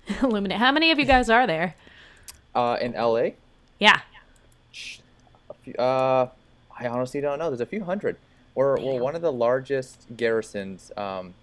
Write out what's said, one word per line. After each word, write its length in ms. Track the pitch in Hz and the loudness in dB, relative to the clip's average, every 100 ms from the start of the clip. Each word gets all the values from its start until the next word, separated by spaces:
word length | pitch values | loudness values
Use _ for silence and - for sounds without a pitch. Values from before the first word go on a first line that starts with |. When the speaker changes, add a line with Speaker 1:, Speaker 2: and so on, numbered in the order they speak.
Speaker 1:
<laughs> 220 | - 196 | -10 -2
Illuminate. 340 | 262 214 196 190 | 0 0 -2 0
How 140 | 254 | 2
many 180 | 294 330 | 4 4
of 80 | 302 | 4
you 60 | |
guys 240 | 269 254 226 | 4 4 6
are 160 | 226 240 | 4 4
there? 280 | 160 175 - - - - - - - _ | 0 -4 -6 -20 -20 -20 -20 -20 -20 _
Speaker 2:
Uh, 240 | 120 120 117 | 0 0 0
in 140 | 123 | -4
L 220 | 107 117 113 | -2 0 2
A? 160 | 170 - _ _ _ - | 0 -4 _ _ _ 2
Speaker 1:
Yeah. 220 | 208 175 - - - _ _ _ _ | 6 6 2 -20 -20 _ _ _ _
Speaker 2:
Sh-, 260 | - - - _ _ - - - | -18 -18 -18 _ _ -20 -20 -20
a 40 | - | -20
few, 120 | 131 | -12
uh, 540 | - 127 131 131 131 123 - _ _ _ - | -2 0 2 2 2 0 -4 _ _ _ -10
I 60 | 120 | -6
honestly 320 | 123 127 143 | -4 -4 -4
don't 180 | 143 143 | -4 -4
know. 120 | 165 | -4
There's 100 | 120 | -4
a 60 | 117 | -4
few 180 | 208 | -6
hundred. 320 | 175 202 104 - _ _ - | -4 -4 -4 -6 _ _ -10
We're, 240 | - 139 135 | 0 2 2
we're 120 | 127 | 0
Speaker 1:
Damn. 80 | 131 | -2
Speaker 2:
one 120 | 127 165 | -2 -2
of 60 | |
the 100 | 170 | -4
largest 720 | 123 117 131 135 135 127 - - 120 | 0 2 0 0 -4 -4 -16 -18 -4
garrisons, 720 | 117 113 110 104 98 92 - - | 0 0 -2 -8 -8 -12 -14 -10
um, 380 | 101 95 90 92 | -6 -8 -10 -16